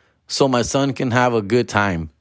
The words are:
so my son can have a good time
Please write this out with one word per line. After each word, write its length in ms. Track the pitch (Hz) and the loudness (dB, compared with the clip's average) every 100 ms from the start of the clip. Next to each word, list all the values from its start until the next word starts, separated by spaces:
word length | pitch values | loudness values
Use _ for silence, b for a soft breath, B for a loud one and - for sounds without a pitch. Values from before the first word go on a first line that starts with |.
| b b b | b b b
so 220 | - 143 | 0 2
my 140 | 120 | 2
son 300 | 110 139 139 | 0 0 -2
can 180 | 123 131 | -2 -2
have 240 | 123 123 | 2 2
a 80 | 117 | 0
good 260 | 98 120 113 | 0 0 0
time 420 | 104 101 85 80 _ | 0 0 -2 -6 _